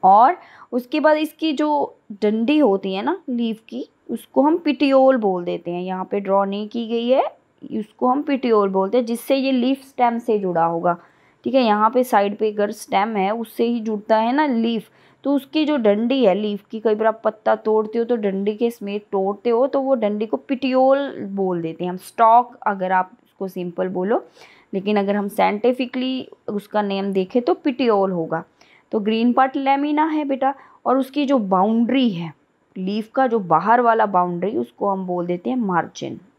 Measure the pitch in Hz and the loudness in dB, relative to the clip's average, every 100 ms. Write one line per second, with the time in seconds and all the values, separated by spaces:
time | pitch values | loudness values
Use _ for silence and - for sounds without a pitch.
0 | 190 202 254 359 - - - 247 247 302 | 6 6 6 2 -10 -20 -6 -6 -4 0
1 | 302 302 311 - 320 285 302 294 - - | 2 2 0 -4 -4 -2 0 0 -4 -8
2 | _ 202 208 220 226 302 262 196 190 190 | _ -4 -2 0 0 4 4 2 -2 -6
3 | 240 381 - 240 233 220 _ 240 466 _ | -4 -6 -6 -4 -4 -6 _ -14 -14 _
4 | - 226 - - 277 349 294 254 294 269 | -12 -12 -4 2 2 2 0 0 4 6
5 | 262 262 214 185 175 175 175 175 185 185 | 6 4 2 -2 -4 -6 -6 -8 -6 -6
6 | 185 202 190 196 196 196 208 233 220 233 | -4 -6 0 0 0 -4 -8 -8 -4 -4
7 | 240 262 587 - _ _ - 220 214 _ | 0 0 0 -6 _ _ -10 -8 -8 _
8 | 247 262 294 269 254 214 196 190 190 240 | 0 0 0 -2 2 2 4 0 0 0
9 | 233 233 - 277 269 262 240 269 - - | 0 -6 0 0 2 0 0 -2 -6 -2
10 | 240 233 233 214 190 170 165 170 175 170 | 0 0 -2 0 0 0 0 0 -2 -2
11 | - _ _ _ 247 262 233 208 220 254 | -8 _ _ _ -2 0 2 2 2 2
12 | 247 214 202 208 214 208 202 226 - 196 | 2 2 2 0 -4 0 -4 -4 -4 -2
13 | 214 214 190 226 226 - 233 233 220 214 | 0 0 -2 -2 -6 -4 -2 -2 -4 -6
14 | 208 220 226 269 302 233 226 226 - _ | 0 0 2 0 0 0 0 -2 -6 _
15 | _ _ 269 277 - 311 302 294 214 208 | _ _ -2 -2 -2 -2 0 2 2 2
16 | 233 269 226 202 208 208 _ 220 220 214 | 2 2 2 2 -2 -6 _ -4 -2 2
17 | 220 220 220 214 - 220 220 220 214 226 | 0 0 -4 -4 -2 -2 0 0 0 -4
18 | 233 240 208 190 202 214 233 233 202 202 | -2 -2 -2 -2 -4 -2 -4 -4 -8 -8
19 | 208 202 190 202 247 233 269 277 269 269 | -4 -2 -2 -2 -2 0 0 0 0 0
20 | 208 208 214 254 - 262 262 262 262 277 | 0 -2 -4 -6 -4 -4 0 2 4 4
21 | 277 - 202 196 190 175 165 165 180 180 | 0 -8 -8 -4 -2 -2 -6 -6 -8 -8
22 | - - 226 233 240 - - 196 185 185 | -12 2 6 6 2 -6 -6 -4 -2 -2
23 | 185 - _ _ 190 185 175 170 185 185 | -2 -10 _ _ -8 -6 -8 -4 -4 -2
24 | 185 247 - _ - - _ 196 196 208 | -2 -2 -4 _ -20 -20 _ -6 0 0
25 | 202 202 202 190 190 208 240 247 247 254 | 2 0 -2 0 0 2 0 0 -4 -4
26 | 254 262 - - - 208 196 208 208 196 | -4 -6 -10 -14 -8 -8 -4 -4 -2 -4
27 | 196 190 185 247 240 349 302 247 247 208 | -2 -2 0 -2 0 -2 -2 0 2 2
28 | 196 180 165 160 - _ _ _ _ 220 | 2 -2 -4 -6 -8 _ _ _ _ -4
29 | 202 220 240 247 262 277 269 277 294 294 | 0 0 2 2 2 0 0 0 0 0
30 | 311 311 285 262 262 277 - _ - 262 | 0 -2 -4 -2 -2 -4 -16 _ 0 0
31 | 269 294 277 277 196 185 202 226 226 262 | 0 -2 0 0 2 2 2 2 2 2
32 | 247 170 165 - _ _ _ - 190 214 | 0 -2 -8 -12 _ _ _ -10 -6 -6
33 | 220 240 262 226 180 160 190 240 233 226 | -4 -2 0 0 0 0 4 4 4 2
34 | 214 190 180 175 185 233 240 _ 202 196 | 2 2 0 -2 -4 -4 -6 _ -2 -2
35 | 185 175 175 180 226 254 208 175 - - | -4 -4 -4 -4 -4 -2 0 -2 -2 -10
36 | 139 113 - | -12 -12 -18